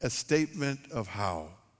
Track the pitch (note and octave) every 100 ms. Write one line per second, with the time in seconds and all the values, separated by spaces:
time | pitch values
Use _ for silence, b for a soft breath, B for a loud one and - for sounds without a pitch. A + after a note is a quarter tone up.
0 | - - - D#3 D#3 E3 C#3 C3+ - C#3+
1 | G2+ G2+ G2+ E2+ D#2 F#2 _ _